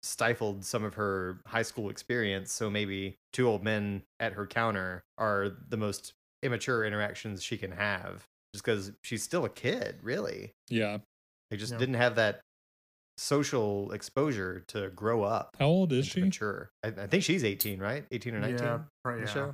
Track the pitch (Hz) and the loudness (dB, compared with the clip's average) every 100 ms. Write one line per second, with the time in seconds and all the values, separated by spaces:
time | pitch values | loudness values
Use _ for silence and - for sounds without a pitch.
0 | - - 113 117 110 101 92 120 107 98 | -6 0 2 2 0 -2 -2 -2 -2 0
1 | 104 98 92 92 - 113 113 - 104 101 | 0 0 -2 -8 -4 -2 0 -2 -6 -6
2 | - 120 107 98 95 - 110 104 104 98 | -2 0 2 0 -4 -4 0 0 -2 -2
3 | 95 - _ - 123 107 101 107 104 101 | -4 -8 _ 2 4 4 2 2 0 -2
4 | - _ 113 98 101 - 113 101 92 90 | -6 _ -4 -4 -4 0 2 0 -2 -6
5 | - - 110 101 98 92 - 113 107 101 | -12 -2 0 2 0 -4 -6 -2 -2 -2
6 | - - _ _ 139 120 - 123 107 104 | -10 -20 _ _ -2 -2 0 2 2 0
7 | 104 - 110 98 - 110 98 87 104 98 | -2 -2 -6 -6 -6 -6 -6 -2 0 0
8 | 92 92 - _ _ 104 - 110 95 104 | -4 -12 -16 _ _ -6 0 0 0 -10
9 | - 110 - 175 120 - 120 233 - - | -6 -6 -2 0 -2 -2 -2 0 -2 -6
10 | 98 151 208 - 101 _ - 117 104 104 | -4 -2 -2 -6 -10 _ -2 0 0 -2
11 | - _ _ _ _ 104 110 117 127 123 | -10 _ _ _ _ -6 -6 -2 0 4
12 | 123 113 107 98 _ _ _ _ _ _ | 4 6 4 4 _ _ _ _ _ _
13 | _ - - 143 143 135 107 101 101 104 | _ -10 2 2 4 2 2 0 -2 -6
14 | - - 151 117 92 92 87 110 98 87 | -4 0 0 0 -2 -6 -6 -6 -6 -2
15 | 104 117 101 110 - - 143 175 185 127 | 2 2 4 2 -2 0 4 6 6 4
16 | 139 - 190 - 104 98 - _ 110 107 | 2 2 2 2 -2 -4 -8 _ -6 -6
17 | 98 175 196 180 113 101 107 98 98 135 | 2 2 4 4 2 2 -2 0 -2 -2
18 | 143 123 123 110 104 123 120 117 156 _ | -4 -6 -4 -2 0 0 0 -2 -4 _
19 | 127 120 110 104 143 | -6 -4 -2 -2 -4